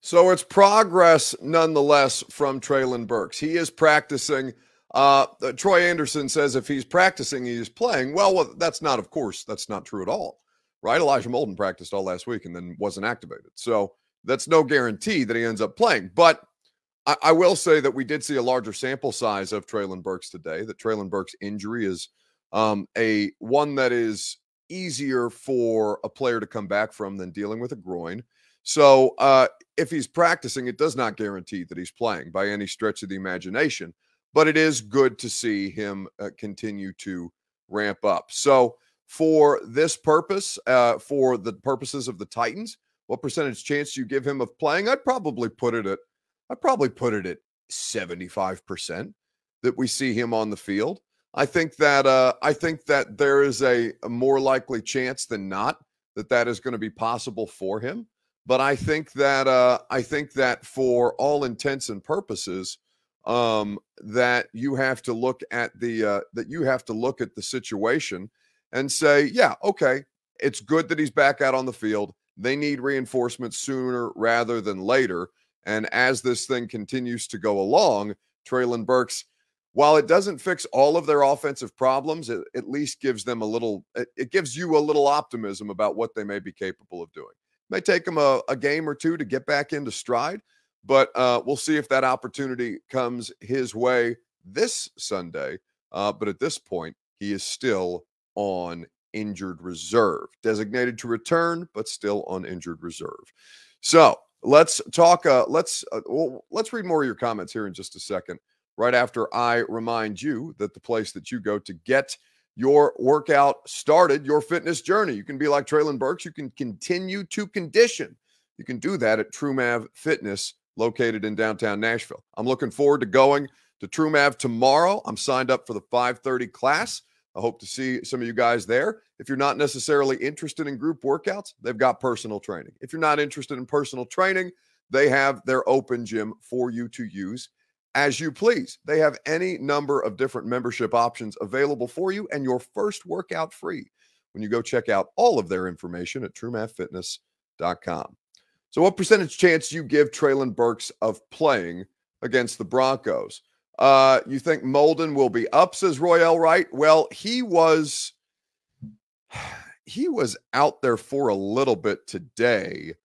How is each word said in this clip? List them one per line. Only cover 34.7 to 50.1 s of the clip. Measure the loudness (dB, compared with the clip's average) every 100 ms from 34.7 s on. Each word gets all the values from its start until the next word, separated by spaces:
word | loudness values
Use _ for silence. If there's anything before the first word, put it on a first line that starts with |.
| 0
good | -2 4 4 2
to | -10
see | -4 -2 -2 -4
him, | -6 -8 -8 -12 _
uh, | -14 -10
continue | -14 -10 -10 -10 -12
to | -12 -12 -10 -12 _ _ _ _
ramp | -4 -4 -2
up. | -2 -2 -4
So | -2 4 6 4 0 _ _ _
for | -2 2 6 6 4
this | -2 0 0 0
purpose, | 2 2 2 -6 -6 -8 2
uh, | 4 4 2
for | -4 0 2 2
the | -4
purposes | -6 -4 -4 -4 -8 -8
of | -10
the | -10
Titans, | -4 -4 -4 -14 -16 _ _ _
what | -8
percentage | -6 -4 -4 -6
chance | -4 -4 -4
do | -8
you | -4
give | -4 -4
him | -4
of | -6 _
playing? | -2 0 0
I'd | -2
probably | -2 -2 -4 -4 -6
put | -2 -2
it | -2 -4
at, | -8 _ _ _ _ _
I'd | -4
probably | -2 0 0
put | 0 -2
it | -2
at | -6 -10 _ _ _
seventy-five | -12 -8 -6 -6 -10 -10 -4 -4 -6 _
percent | -12 -8 -10 -10 -16 _ _ _ _
that | -4 -2
we | -4
see | -2 -2